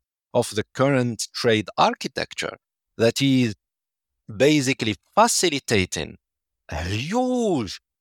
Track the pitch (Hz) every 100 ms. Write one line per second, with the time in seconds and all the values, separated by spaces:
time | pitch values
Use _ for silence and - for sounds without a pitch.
0 | _ _ _ 123 - 107 - - 135 135
1 | 120 110 - - 123 110 95 - 190 240
2 | - - - - - - _ _ _ -
3 | 113 - 135 131 120 101 _ _ _ _
4 | _ _ - 98 139 151 131 135 110 101
5 | _ - 226 - 180 139 - 107 90 -
6 | 78 80 _ _ _ _ - 76 87 104
7 | 143 233 254 247 220 156 98 - _ _